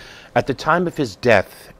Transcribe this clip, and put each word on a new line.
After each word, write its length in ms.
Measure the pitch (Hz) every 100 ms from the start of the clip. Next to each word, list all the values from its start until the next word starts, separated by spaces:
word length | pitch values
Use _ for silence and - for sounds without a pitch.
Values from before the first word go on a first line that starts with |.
| - - -
At 120 | 120 113
the 60 |
time 340 | 123 160 170 170
of 100 | -
his 200 | 123 -
death, 560 | 120 101 - - - -